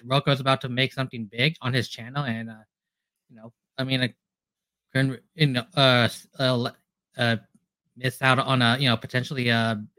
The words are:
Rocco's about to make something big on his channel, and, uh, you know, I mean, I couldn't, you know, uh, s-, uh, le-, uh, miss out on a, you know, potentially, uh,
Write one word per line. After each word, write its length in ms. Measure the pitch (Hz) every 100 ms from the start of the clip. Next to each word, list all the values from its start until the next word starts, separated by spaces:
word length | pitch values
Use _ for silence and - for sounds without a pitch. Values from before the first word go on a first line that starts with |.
| 120
Rocco's 340 | 139 147 139
about 200 | 135 135
to 80 | 131
make 240 | 123 131
something 320 | - 131 120 107
big 300 | 117 143 165
on 140 | 123
his 160 | 127 107
channel, 340 | - 113 143
and, 280 | 139 113 113
uh, 120 | 110 110 _ _ _ _ _ _
you 40 | 113
know, 160 | 117 _ _ -
I 40 |
mean, 180 | 131 131
I 100 | 123 - _ _ _ _ _ _ _
couldn't, 280 | 131 135 120 _
you 140 | 165 147
know, 160 | 123 117 143
uh, 280 | 135 123 113
s-, 220 | - - -
uh, 140 | 131 123
le-, 200 | 123 - _ _ _ -
uh, 200 | 120 113 - _ _ _ _ -
miss 240 | 127 -
out 160 | - 127
on 240 | 131 127
a, 160 | 120 127
you 80 | 135
know, 80 | 113
potentially, 540 | - 127 120 135 120
uh, 280 | 117 113 107 107